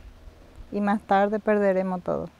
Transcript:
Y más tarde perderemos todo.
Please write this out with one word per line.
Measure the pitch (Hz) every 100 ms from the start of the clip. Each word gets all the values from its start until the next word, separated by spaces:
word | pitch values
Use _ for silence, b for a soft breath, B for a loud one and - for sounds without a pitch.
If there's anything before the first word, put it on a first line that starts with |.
| - - - - - - -
Y | 202
más | 202 202
tarde | - 196 202 214
perderemos | 220 208 202 185 190 180
todo. | - - 170